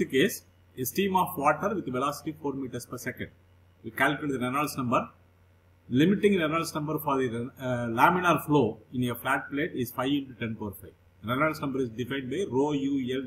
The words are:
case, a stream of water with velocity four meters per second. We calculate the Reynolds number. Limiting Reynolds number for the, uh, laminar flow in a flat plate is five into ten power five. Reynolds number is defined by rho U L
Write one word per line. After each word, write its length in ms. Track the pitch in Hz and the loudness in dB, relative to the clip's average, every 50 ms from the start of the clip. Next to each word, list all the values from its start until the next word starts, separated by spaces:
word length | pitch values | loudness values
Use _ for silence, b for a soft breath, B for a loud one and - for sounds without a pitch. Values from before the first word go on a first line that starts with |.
| 175 - | -2 0
case, 340 | 135 131 165 233 - - - _ - _ _ _ - | 4 4 4 4 2 -2 -12 _ -20 _ _ _ -10
a 80 | 127 127 | -8 -8
stream 300 | - - 190 196 196 185 | -4 0 0 0 2 4
of 220 | 185 175 - - - | 2 2 0 0 0
water 380 | 139 147 151 151 170 208 220 | 2 2 2 2 0 -2 -2
with 160 | 175 135 135 | -2 -4 -4
velocity 440 | 127 127 139 143 143 - - 160 151 - | -2 -2 -2 -2 -2 -4 -6 -10 -8 -6
four 120 | 147 143 131 | -6 -6 -4
meters 340 | 135 135 120 113 120 - - | -4 -6 -8 -8 -10 -10 -10
per 100 | - 123 | -12 -10
second. 320 | - 135 113 - 95 - - _ _ _ _ _ _ _ _ _ - | -8 -8 -8 -8 -8 -10 -12 _ _ _ _ _ _ _ _ _ -14
We 80 | 110 | -10
calculate 400 | - - 131 147 147 143 147 143 | -4 0 0 0 0 0 -2 -4
the 80 | 135 117 | -4 -2
Reynolds 360 | 123 127 131 143 151 139 - 139 | -2 -2 0 0 -2 -2 -2 -2
number. 320 | 127 120 127 160 226 - - _ _ _ _ _ _ _ _ _ _ _ _ _ _ - | -2 2 2 2 0 0 -8 _ _ _ _ _ _ _ _ _ _ _ _ _ _ 0
Limiting 500 | 117 127 151 185 208 180 - 202 202 180 | 2 4 6 6 6 6 4 4 4 4
Reynolds 340 | 160 147 160 165 165 - - | 2 2 0 0 -2 -2 -4
number 240 | 160 147 151 156 151 | -4 -4 -2 -4 -4
for 200 | 151 147 139 131 | -2 0 0 0
the, 340 | 131 120 113 117 120 135 - - | 0 0 -2 -4 -6 -6 -8 -8
uh, 260 | 135 127 123 120 120 117 113 120 | -4 -4 -2 -2 -2 -2 2 6
laminar 440 | 143 170 180 180 180 175 156 143 - | 6 6 6 6 4 4 2 2 2
flow 340 | - 147 147 120 104 - - - - | 4 4 6 6 4 2 -4 -12 -10
in 120 | - 123 123 123 | -4 -2 -2 -2
a 40 | 113 | -2
flat 360 | - - 131 139 147 143 - | -2 -2 -2 -2 -2 -2 -4
plate 220 | 143 139 156 175 - | -4 -2 -2 -2 -2
is 160 | 131 123 113 | -4 -4 -4
five 200 | - 135 127 135 | -4 -4 -2 0
into 220 | 143 143 135 127 123 | 0 -2 -2 -6 -8
ten 220 | - 120 110 110 | -8 -6 -6 -6
power 160 | 101 107 101 | -6 -6 -8
five. 220 | 92 - 92 85 - _ _ _ _ _ - | -8 -10 -14 -20 -20 _ _ _ _ _ -4
Reynolds 380 | 107 123 135 156 156 151 151 | -2 0 2 2 0 0 0
number 180 | 143 139 127 131 | -2 -2 0 0
is 100 | 131 117 | -2 -2
defined 420 | 110 120 123 120 135 139 131 123 | -2 -4 -4 -2 -2 -4 -4 -4
by 140 | 139 180 202 - | -4 -4 -2 0
rho 220 | 120 131 143 151 | 2 2 2 2
U 440 | 147 139 135 139 139 135 127 123 131 | 2 0 0 0 0 0 0 -2 -2
L 60 | 135 131 | -4 -2